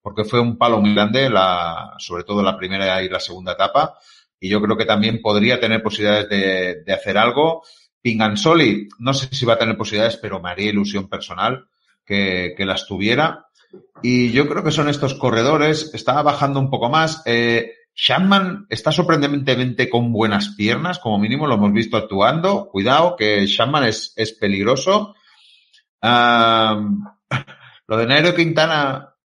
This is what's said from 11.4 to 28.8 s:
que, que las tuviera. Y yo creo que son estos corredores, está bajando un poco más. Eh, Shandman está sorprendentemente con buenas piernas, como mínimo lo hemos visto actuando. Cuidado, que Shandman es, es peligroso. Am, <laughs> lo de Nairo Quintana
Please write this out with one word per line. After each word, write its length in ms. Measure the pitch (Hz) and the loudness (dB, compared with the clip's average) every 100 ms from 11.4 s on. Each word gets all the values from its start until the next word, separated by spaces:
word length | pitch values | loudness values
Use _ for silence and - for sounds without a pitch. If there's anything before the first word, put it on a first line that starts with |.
| 107 131 _ _ _ _ | -4 -4 _ _ _ _
que, 480 | _ 101 95 90 90 | _ -2 0 -2 -4
que 100 | - | -4
las 220 | 95 92 - | -4 -4 -6
tuviera. 600 | 95 101 127 160 - _ _ _ - _ - | -4 0 2 0 -4 _ _ _ -20 _ -6
Y 300 | 120 123 120 | 0 2 2
yo 160 | 117 147 | 2 0
creo 160 | 151 | -2
que 80 | 160 | -2
son 160 | 151 147 | 0 -2
estos 280 | 143 135 | -2 -4
corredores, 760 | 135 127 113 127 156 151 156 - | -2 0 2 2 2 2 0 -6
está 280 | - - 139 | -6 -2 2
bajando 400 | 147 143 139 139 | 0 0 -2 0
un 80 | 135 | -2
poco 200 | - 117 | -2 0
más. 320 | 151 160 156 | 2 0 -2
Eh, 480 | - 117 117 117 113 - _ | 0 2 2 0 -2 -14 _
Shandman 760 | - - 135 190 196 185 202 - | -4 0 2 4 4 2 -6 -8
está 240 | - 156 | -4 0
sorprendentemente 960 | 151 160 156 143 143 135 123 127 120 123 | 0 2 2 2 0 0 0 0 -2 0
con 240 | 120 120 | 0 0
buenas 360 | 110 110 101 - | 0 2 0 -2
piernas, 440 | - 104 113 170 175 | -2 -2 0 -4 -6
como 200 | 117 101 | -2 0
mínimo 280 | 104 135 151 | 0 0 0
lo 80 | |
hemos 180 | 110 104 | 2 2
visto 240 | 104 113 117 | 2 0 -4
actuando. 720 | - 98 110 156 185 202 - | -2 2 2 2 0 -2 -2
Cuidado, 480 | 98 104 143 175 175 | -2 2 4 2 0
que 280 | 107 104 | 0 2
Shandman 380 | 101 - 117 151 | 0 0 0 2
es, 300 | 120 107 - | 0 -2 -10
es 160 | - 110 | -6 -6
peligroso. 840 | - 104 98 101 139 160 208 208 _ _ _ _ _ _ _ _ _ | -2 -2 0 0 0 0 0 -2 _ _ _ _ _ _ _ _ _
Am, 1040 | 113 120 120 117 113 113 110 107 104 101 - _ _ | 2 4 4 4 4 4 2 0 -2 -4 -6 _ _
<laughs> 580 | 135 - - - - - | -8 -8 -20 -20 -20 -4
lo 100 | 113 | -2
de 80 | 117 | 2
Nairo 260 | 143 170 | 2 2
Quintana 800 | 165 165 156 160 156 | 2 0 2 2 2